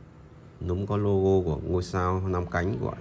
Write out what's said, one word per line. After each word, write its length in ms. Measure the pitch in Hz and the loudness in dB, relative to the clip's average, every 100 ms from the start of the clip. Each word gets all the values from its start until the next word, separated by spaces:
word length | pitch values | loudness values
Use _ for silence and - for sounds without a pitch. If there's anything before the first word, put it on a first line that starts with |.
| - - - - - - | -20 -20 -20 -20 -20 -8
Núm 260 | 87 90 101 | -4 -2 0
có 100 | 104 | 0
logo 540 | 101 98 95 95 85 | 2 4 4 4 2
của 100 | 76 | -2
ngôi 180 | 80 90 | -2 -2
sao 460 | 87 92 90 92 95 | -2 0 0 0 0
năm 180 | 90 87 | -2 -2
cánh 320 | 85 92 123 | -2 -2 -2
của 140 | - - | -4 -6